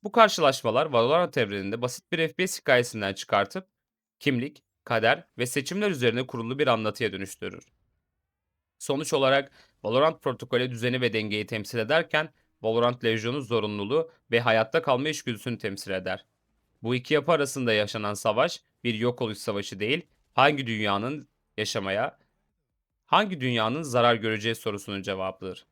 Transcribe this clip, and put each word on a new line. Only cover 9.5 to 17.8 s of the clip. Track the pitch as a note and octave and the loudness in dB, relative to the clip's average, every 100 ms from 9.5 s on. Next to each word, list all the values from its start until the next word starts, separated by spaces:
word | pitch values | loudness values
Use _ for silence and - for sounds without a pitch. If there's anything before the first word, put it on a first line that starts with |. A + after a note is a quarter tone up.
| _ _ _ | _ _ _
Valorant | G#2 A#2+ D3+ D#3+ | 0 2 2 2
protokolü | D3 A#2+ B2+ B2 B2+ | -4 -6 -2 0 0
düzeni | A#2+ B2 B2 | -2 -2 0
ve | B2 | 0
dengeyi | A2 G#2+ G#2 G2+ | 0 -2 -4 -4
temsil | A2 G2+ B2 | -6 -4 -4
ederken | A2 D#3 E3+ D#3 D#3 _ _ _ | 0 0 2 -2 -2 _ _ _
Valorant | A2 A2+ A#2+ B2 | 0 2 2 2
Lejyon'un | A#2 A2 A2 C#3 | 0 0 -2 -6
zorunluluğu | A#2+ A#2 G#2 G#2 G2+ C#3+ E3 _ _ | -2 -2 -2 -4 -2 -2 -2 _ _
ve | A#2 | 0
hayatta | A#2+ A2+ A2+ D#3+ | 4 2 2 0
kalma | E3 B2 D3 | 0 0 0
içgüdüsünü | D3+ - G#2+ - A#2 | -4 -6 -6 -6 -6
temsil | G#2+ G2 - | -6 -8 -6
eder. | F#2+ F#2 F#2 _ _ _ _ _ _ | -6 -4 -8 _ _ _ _ _ _
Bu | A2+ B2+ | -4 -4
iki | B2 | 0
yapı | D3 C#3 | 0 2
arasında | D#3+ C#3 C3+ A#2+ | 0 0 -2 0
yaşanan | G#2+ | 2